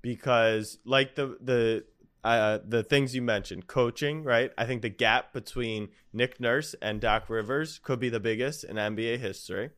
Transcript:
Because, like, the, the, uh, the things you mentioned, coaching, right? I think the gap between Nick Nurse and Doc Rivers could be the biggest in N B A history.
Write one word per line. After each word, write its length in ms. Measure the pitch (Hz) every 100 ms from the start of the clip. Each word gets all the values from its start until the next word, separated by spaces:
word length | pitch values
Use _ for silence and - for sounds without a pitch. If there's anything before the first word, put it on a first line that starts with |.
Because, 760 | 120 117 139 120 113 110 107 -
like, 320 | 117 135 135
the, 220 | - 135 98
the, 460 | 127 123 113 113 - _ _ _
uh, 360 | 113 117 107 107 104
the 160 | 113
things 320 | 107 139 135
you 60 | 127
mentioned, 460 | 120 104 - 92 -
coaching, 560 | 127 120 - 147 151
right? 260 | 147 117 127 -
I 80 |
think 160 | 117 123
the 80 | 110
gap 420 | 92 113 120 -
between 580 | 127 - 127 117 110 101 _ _
Nick 280 | 107 123 -
Nurse 340 | 120 131 156 -
and 180 | 107 107
Doc 300 | 113 110 -
Rivers 500 | 113 107 139 156 -
could 200 | - 127
be 100 | 123
the 100 | 113
biggest 460 | 110 110 131 156
in 120 | - 107
N 180 | 107
B 120 | 107 113
A 40 | 120
history. 520 | 110 - - 95 127